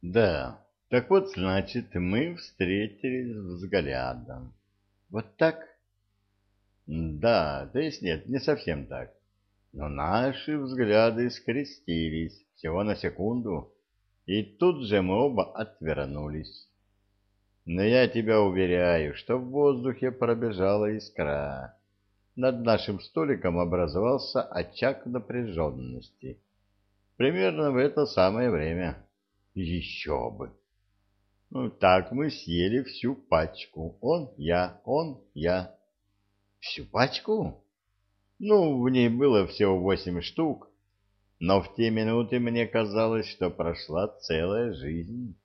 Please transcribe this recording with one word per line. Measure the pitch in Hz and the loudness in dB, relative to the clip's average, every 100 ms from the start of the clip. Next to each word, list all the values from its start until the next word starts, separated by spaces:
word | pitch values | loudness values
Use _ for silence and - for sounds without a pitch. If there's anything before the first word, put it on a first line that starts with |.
Да, | 87 98 107 78 64 60 _ _ _ | 2 4 4 2 -4 -10 _ _ _
так | 127 - | 0 4
вот, | 196 190 | 2 2
значит, | - 92 95 95 - - | -4 0 0 0 -6 -6
мы | 87 90 104 160 175 | -4 0 0 0 -4
встретились | - _ 90 95 107 - 135 127 123 110 | -16 _ 0 0 -2 -6 -6 -4 -6 -8
взглядом. | 95 87 92 95 73 65 64 62 58 64 64 - _ _ _ _ _ | -10 -10 -2 -2 0 -4 -4 -8 -12 -14 -16 -20 _ _ _ _ _
Вот | 190 220 _ | -10 -10 _
так? | 165 160 - _ _ _ _ _ _ _ _ _ _ _ - | 0 0 -12 _ _ _ _ _ _ _ _ _ _ _ -10
Да, | 78 82 76 - 110 78 69 69 | -6 -4 0 2 4 2 -2 -4
то | 113 | -4
есть | 156 147 | -4 -4
нет, | 90 80 - | -4 -4 -4
не | 131 | -4
совсем | 127 147 - 76 69 | 0 -2 -2 -6 -6
так. | 65 64 _ _ _ _ _ _ | -12 -12 _ _ _ _ _ _
Но | - 76 | -10 -8
наши | 69 76 104 131 131 - 151 | -4 0 0 0 -4 -6 -6
взгляды | 135 127 113 107 113 113 120 | -4 0 4 6 4 2 -2
скрестились | - - 117 143 - - 82 80 80 82 - _ | -4 -4 -4 -4 -10 -4 -2 0 -2 -6 -8 _
всего | _ 82 85 | _ -4 -2
на | 104 101 | -2 -2
секунду, | - - 95 123 113 80 - _ _ _ _ _ - | -4 -4 -4 -2 -4 -6 -8 _ _ _ _ _ -2
и | 202 | -2
тут | 208 - 180 160 120 | -2 0 2 2 2
же | 101 | 2
мы | 92 | 2
оба | 98 139 117 92 | 2 2 2 -2
отвернулись. | - 110 - 80 71 69 71 76 78 76 - _ _ _ _ _ _ _ _ _ _ - | -4 -10 -8 -4 -2 -2 -6 -6 -8 -10 -16 _ _ _ _ _ _ _ _ _ _ -6
Но | 87 | 0
я | 104 123 123 | 4 6 4
тебя | 113 110 110 | 2 4 4
уверяю, | 101 92 92 87 87 85 76 | 4 4 2 4 4 4 0
что | 71 - 127 | -6 -4 -4
в | 127 | -2
воздухе | 135 143 131 123 127 131 | 2 4 4 -2 -2 -2
пробежала | 117 120 117 117 98 95 104 104 | 0 0 0 0 0 2 4 2
искра. | 107 - - 76 73 71 67 65 _ _ _ _ _ _ - | -2 -8 -4 -2 -2 -4 -6 -12 _ _ _ _ _ _ -2
Над | 127 123 | 0 0
нашим | 117 107 - 98 | 2 2 2 -6
столиком | - - 156 139 92 85 | -6 -2 0 0 0 0
образовался | 87 90 85 78 110 135 - 131 | 2 2 0 0 0 0 0 -4
очаг | - - - - 123 135 | -2 -4 -6 -2 -2 -2
напряжённости. | - 123 - 123 117 82 78 64 64 64 - _ - - _ _ _ _ _ _ _ _ | -6 -8 -6 -6 -4 -2 -2 -4 -10 -12 -14 _ -16 -16 _ _ _ _ _ _ _ _
Примерно | 127 175 190 156 151 | 0 2 0 2 0
в | 127 | 2
это | 139 143 143 | 2 2 0
самое | - 92 107 123 | 4 4 4 0
время. | 90 78 85 90 - - _ _ _ _ | 0 0 -2 -4 -6 -14 _ _ _ _
Ещё | - 87 87 76 - - 71 58 | -6 -4 -4 -4 -10 -4 -4 -4
бы. | 57 - - _ _ _ _ _ _ _ _ _ | -8 -14 -16 _ _ _ _ _ _ _ _ _
Ну, | 127 123 | -6 -6
так | - 95 92 90 | 2 4 4 2
мы | 123 151 | -4 -4
съели | - - 85 90 120 | -6 -4 0 0 0
всю | 135 - 120 | -4 -6 -4
пачку. | 131 _ 82 80 - - - 80 - | -6 _ 0 0 -6 -16 -12 -12 -6
Он, | 123 170 139 - | -2 -2 -4 -8
я, | 76 87 90 - | 0 0 0 -6
он, | - 139 165 - _ | -4 -2 -2 -10 _
я. | - 80 90 92 - _ _ _ _ _ _ _ _ | -4 -2 0 -2 -14 _ _ _ _ _ _ _ _
Всю | - - | -12 -12
пачку? | 139 104 131 - - 214 - - _ _ _ _ _ _ _ _ | -6 0 0 -2 -4 -4 -4 -8 _ _ _ _ _ _ _ _
Ну, | 202 208 165 135 | 4 4 6 4
в | 123 | 4
ней | 127 120 | 6 4
было | 117 143 110 92 | 6 6 6 4
всего | - 101 95 | 2 4 4
восемь | 92 92 - 87 | 4 0 0 -4
штук, | 85 - 160 127 - _ _ _ _ _ _ _ | -6 -2 -2 -2 -8 _ _ _ _ _ _ _
но | 82 98 | 2 2
в | 90 | 2
те | - 117 | 0 0
минуты | 110 110 117 113 123 | 2 2 2 0 0
мне | 120 117 113 | 0 0 0
казалось, | 113 110 101 113 113 107 | 0 0 2 2 0 -4
что | - 90 | -2 -4
прошла | 82 85 85 - 80 104 - | -2 -4 -4 -4 -2 -2 -4
целая | - 80 87 104 120 | -2 0 0 0 -2
жизнь. | 87 71 82 87 117 123 85 | -4 -6 -6 -6 -8 -10 -14